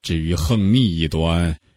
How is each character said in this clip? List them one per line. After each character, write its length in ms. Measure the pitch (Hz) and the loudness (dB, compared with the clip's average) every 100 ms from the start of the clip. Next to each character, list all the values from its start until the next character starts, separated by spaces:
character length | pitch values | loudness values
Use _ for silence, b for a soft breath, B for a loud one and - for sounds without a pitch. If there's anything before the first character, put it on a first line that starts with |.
至 160 | - 85 | -2 -2
于 160 | 80 | -2
横 400 | 90 80 113 98 | -2 0 0 2
逆 240 | 120 120 82 | 2 2 0
一 100 | 80 | -2
端， 520 | 80 82 85 85 80 _ | 0 0 0 0 -4 _